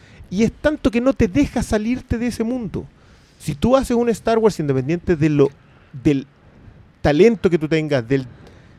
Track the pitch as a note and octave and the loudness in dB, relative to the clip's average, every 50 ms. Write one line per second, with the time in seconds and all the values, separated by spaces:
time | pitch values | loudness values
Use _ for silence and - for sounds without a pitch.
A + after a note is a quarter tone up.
0 | - - - - - - F3+ F#3+ A3+ - - - - D4 D#4 D4 - C4 - A#3+ | -20 -20 -20 -20 -16 -8 -2 0 0 0 0 -2 -2 -2 -2 0 -2 -2 0 0
1 | A#3+ C4+ C4 - A#3+ G3 F3+ C#4 C#4+ - - B3 F#3 - A3+ G#3+ G#3+ A3+ B3+ B3 | 0 0 0 2 0 0 2 0 -2 0 -2 -6 -4 -2 -2 -2 -2 -2 -6 -6
2 | - - B3 A3+ B3 A#3+ - - A3+ A3+ B3+ B3+ A3+ E3 - G2 D2+ - _ _ | -6 -6 -6 -4 -4 -4 -4 -4 -4 -4 -4 -6 -6 -8 -8 -10 -12 -12 _ _
3 | _ - - - _ _ _ _ - D#3 D3 - - A3+ B3+ C4+ B3 - B3 A3+ | _ -20 -20 -20 _ _ _ _ -10 -8 -8 -2 0 2 2 2 2 0 -2 0
4 | A#3+ A#3 G#3+ - - A3+ A3+ A3+ A3 G#3+ E3+ - D#3 C#3+ C3+ C3 B2+ C#3 E3+ F3 | 0 0 -2 -2 0 0 0 2 2 2 2 0 -2 0 0 -2 0 -2 -4 -4
5 | - - F3 D3 D3+ D#3 D3+ C#3+ C#3 C3+ - - _ _ _ _ _ _ - C3 | 0 -2 0 2 2 2 4 4 2 2 0 -6 _ _ _ _ _ _ -12 -2
6 | - D#3+ C#3+ C3+ C3+ - _ _ _ - - - - - - - - _ _ _ | 0 0 0 0 -2 -8 _ _ _ -20 -20 -20 -20 -20 -20 -20 -20 _ _ _
7 | - D#3+ C#3+ D3+ G3 A#3 A3+ F3+ - F#3+ E3 D#3+ D#3 D3 D#3+ D#3+ D#3 D3 C#3+ C3 | -2 0 4 6 6 4 4 2 0 0 0 0 -2 0 -2 -2 -2 0 -2 -2
8 | A2+ A2+ C#3 C3+ C3 A#2+ - - - - - - - - - | -2 0 -2 -2 -2 -6 -16 -20 -20 -20 -20 -20 -20 -20 -20